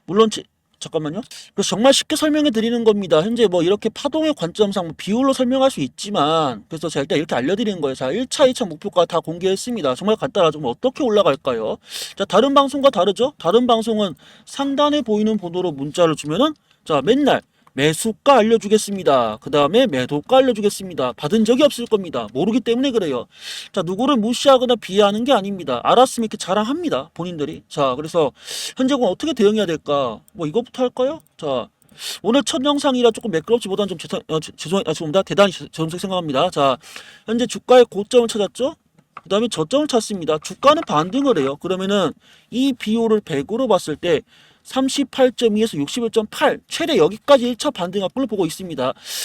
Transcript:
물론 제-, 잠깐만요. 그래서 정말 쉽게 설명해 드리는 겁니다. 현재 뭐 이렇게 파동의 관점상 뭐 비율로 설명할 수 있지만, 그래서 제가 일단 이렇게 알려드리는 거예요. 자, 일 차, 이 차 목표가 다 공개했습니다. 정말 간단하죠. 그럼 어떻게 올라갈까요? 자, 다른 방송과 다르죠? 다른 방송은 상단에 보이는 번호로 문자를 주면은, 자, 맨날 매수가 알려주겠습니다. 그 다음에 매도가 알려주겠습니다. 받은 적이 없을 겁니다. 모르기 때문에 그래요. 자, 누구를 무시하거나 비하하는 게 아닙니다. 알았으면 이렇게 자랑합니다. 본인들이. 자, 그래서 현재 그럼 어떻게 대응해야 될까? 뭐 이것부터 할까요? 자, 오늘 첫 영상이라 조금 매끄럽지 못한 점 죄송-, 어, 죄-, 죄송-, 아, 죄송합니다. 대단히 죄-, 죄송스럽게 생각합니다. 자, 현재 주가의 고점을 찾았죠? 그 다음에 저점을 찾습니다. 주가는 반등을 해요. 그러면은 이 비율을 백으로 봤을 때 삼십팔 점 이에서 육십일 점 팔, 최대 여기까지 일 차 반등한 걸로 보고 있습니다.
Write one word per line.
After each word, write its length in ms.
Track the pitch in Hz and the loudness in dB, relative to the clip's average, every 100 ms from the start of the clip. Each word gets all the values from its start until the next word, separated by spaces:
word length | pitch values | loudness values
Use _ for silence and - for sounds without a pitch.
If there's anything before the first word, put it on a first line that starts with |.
물론 260 | - 196 220 | -2 2 2
제-, 140 | - - _ _ - | 2 -12 _ _ -18
잠깐만요. 440 | - 160 151 175 - - - | -6 -6 -4 -8 -10 -16 -12
그래서 140 | - 196 | -4 -2
정말 220 | 185 262 | 2 4
쉽게 240 | 269 - 311 | 4 2 0
설명해 340 | 311 302 294 | 0 2 2
드리는 340 | 220 226 240 | 0 0 0
겁니다. 380 | 220 208 190 156 | 2 2 4 2
현재 240 | 196 233 214 | 2 2 2
뭐 160 | 180 | 2
이렇게 260 | 165 208 220 | 2 0 -2
파동의 460 | - 285 311 311 | -4 -4 -2 -2
관점상 520 | 285 254 - 208 196 170 | -2 -4 0 0 0 -6
뭐 80 | 151 | -8
비율로 360 | - 220 269 | -4 0 2
설명할 380 | 262 254 262 269 | 2 0 2 2
수 100 | - | 0
있지만, 840 | 131 - 202 196 147 160 147 110 - | -6 -8 -6 0 2 2 0 -4 -10
그래서 200 | 156 170 | -10 -6
제가 140 | 147 | -4
일단 160 | 143 165 | -2 -2
이렇게 160 | - | -2
알려드리는 460 | 131 131 196 214 185 | -2 -2 -2 -2 -2
거예요. 140 | 139 | -4
자, 160 | 131 131 | -4 -4
일 160 | 185 262 | -4 -4
차, 200 | - 269 | 2 2
이 60 | |
차 120 | 262 | 2
목표가 400 | 214 151 202 - | -6 -8 -4 0
다 160 | 170 165 | 2 0
공개했습니다. 720 | 156 170 185 190 - 233 143 | -4 -4 -2 -2 -4 -4 -2
정말 220 | 127 196 220 | -2 0 0
간단하죠. 420 | 139 208 165 151 | 0 2 2 2
그럼 120 | 139 | -4
어떻게 320 | - 254 - | -2 -4 -2
올라갈까요? 760 | 254 208 170 135 - 117 110 - - - - - | 0 2 4 2 -2 -4 -4 -8 -12 -14 -12 -8
자, 80 | |
다른 280 | 196 185 269 | 0 2 4
방송과 380 | 277 277 285 269 | 4 2 2 2
다르죠? 420 | - 190 196 262 - | 4 0 2 -2 -2
다른 280 | 165 220 247 | 2 2 4
방송은 480 | 226 226 214 202 147 - - | 2 0 -2 -2 -6 -18 -20
상단에 580 | - - 277 277 294 294 | -14 -6 -4 0 2 0
보이는 340 | 240 208 214 214 | 0 0 0 -2
번호로 340 | 175 175 180 | -4 -4 -4
문자를 420 | 139 143 147 170 147 | -4 -6 2 2 2
주면은, 360 | 147 160 302 302 _ _ | -4 0 0 -2 _ _
자, 160 | - 151 | -4 0
맨날 400 | 135 262 277 135 - _ _ | 2 2 2 0 -2 _ _
매수가 640 | - 147 160 226 214 - 269 | -2 0 0 -4 -2 4 6
알려주겠습니다. 1000 | 214 226 202 214 - 196 160 135 113 107 | 6 2 2 0 0 -4 2 2 2 -2
그 100 | - | -2
다음에 360 | 147 143 214 262 | 2 4 4 2
매도가 520 | 131 123 147 - 262 | 0 -2 -4 2 4
알려주겠습니다. 760 | 269 220 202 - 190 165 127 | 4 2 -2 -2 -8 -4 -4
받은 320 | 117 147 220 | -4 -2 2
적이 180 | 214 247 | 2 4
없을 220 | 294 - 240 | 2 0 -2
겁니다. 400 | 208 180 131 107 | -2 -2 -6 -6
모르기 280 | 127 190 240 | -2 0 0
때문에 300 | 233 233 277 | 0 0 0
그래요. 360 | 233 170 127 107 - - - - | -2 -2 -4 -6 -14 -16 -16 -10
자, 100 | - | -6
누구를 340 | 170 190 269 269 | -4 -2 0 2
무시하거나 600 | 214 240 285 254 240 240 | 0 0 4 4 4 -2
비하하는 480 | - 190 202 208 | -2 2 2 2
게 80 | 240 | 0
아닙니다. 480 | 240 190 196 156 123 | 0 0 -8 -4 -2
알았으면 420 | - 190 254 - | 2 4 4 2
이렇게 120 | 220 214 | -6 -6
자랑합니다. 760 | - 196 220 311 349 127 139 | -4 -2 -2 -2 -2 -4 -6
본인들이. 480 | - 180 170 147 - - | -8 -8 -6 -8 -8 -10
자, 260 | - 135 123 | -2 -2 -2
그래서 360 | 156 175 143 - - - - - | -2 0 0 -2 -14 -12 -10 -2
현재 180 | 262 | 0
그럼 160 | 269 233 | 2 0
어떻게 220 | 180 - | -2 -4
대응해야 340 | 262 202 214 190 | 2 2 2 -2
될까? 540 | 160 - 143 127 107 _ | -4 -2 -2 -2 -6 _
뭐 140 | 202 156 | -8 -4
이것부터 360 | 208 247 - | -4 -4 -4
할까요? 380 | 247 247 254 311 _ - | -4 -2 -4 -4 _ -12
자, 300 | 151 127 - _ _ - - - | -6 -6 -6 _ _ -16 -14 -10
오늘 200 | 180 262 | -2 -2
첫 180 | - 311 | 0 -2
영상이라 480 | 277 285 285 254 240 | -2 0 0 2 2
조금 200 | 226 220 | 2 -2
매끄럽지 380 | 160 - 233 202 | -4 0 -2 -2
못한 200 | 190 202 | -4 -4
점 80 | 175 | -6
죄송-, 220 | 151 190 - | -8 -10 -4
어, 120 | 160 | -6
죄-, 120 | - - | -6 -12
죄송-, 240 | 156 196 | -4 -2
아, 120 | 160 | -2
죄송합니다. 300 | 156 160 175 | -4 -2 0
대단히 300 | 190 160 202 | 0 2 2
죄-, 160 | - 147 | 0 -12
죄송스럽게 300 | - 160 175 | -6 -6 -6
생각합니다. 520 | 196 185 160 131 180 | -6 -4 -2 0 0
자, 260 | 160 139 123 - - - - - | 2 0 0 -6 -20 -20 -16 -4
현재 200 | 226 247 | -2 -2
주가의 400 | 196 - 254 240 | -4 4 6 6
고점을 420 | 190 208 247 233 | 0 0 2 2
찾았죠? 460 | 220 190 - 262 320 _ _ _ | 0 -4 -4 -6 -6 _ _ _
그 140 | - - | -18 -4
다음에 200 | 202 233 | -2 -2
저점을 380 | - 156 277 302 | -4 -2 0 0
찾습니다. 500 | 247 - 202 156 156 | -2 -2 -6 -4 -4
주가는 400 | - 185 269 320 - | -4 0 2 4 2
반등을 520 | 156 175 247 277 190 | 0 0 0 0 2
해요. 180 | 135 143 | 0 -2
그러면은 560 | 170 185 190 202 165 - _ _ - | -4 -4 0 0 0 -4 _ _ -8
이 220 | 233 269 | -2 -2
비율을 480 | 254 214 233 226 214 | -2 -2 0 2 0
백으로 480 | - 143 143 226 262 | 0 -4 -4 -4 0
봤을 280 | 185 - 147 | 0 -2 -6
때 240 | 175 151 - _ _ _ | 0 0 -2 _ _ _
삼십팔 680 | - 262 269 - 277 - 254 | -8 -2 0 0 -4 2 2
점 240 | - 233 208 | 2 0 2
이에서 200 | 220 156 | 0 -2
육십일 340 | 143 - 233 | -4 -4 -2
점 160 | 226 214 | -2 -2
팔, 300 | - 285 - - | 0 0 0 -6
최대 280 | - 339 254 | -6 0 4
여기까지 520 | 156 214 - 277 240 | 2 2 4 4 4
일 80 | 247 | -4
차 140 | 302 | -4
반등한 400 | - 180 202 185 | -4 -4 -4 -4
걸로 120 | - 262 | -4 -4
보고 200 | 196 160 | -2 -2
있습니다. 480 | - 185 147 127 - - - | -4 -10 -4 -4 -4 -10 -10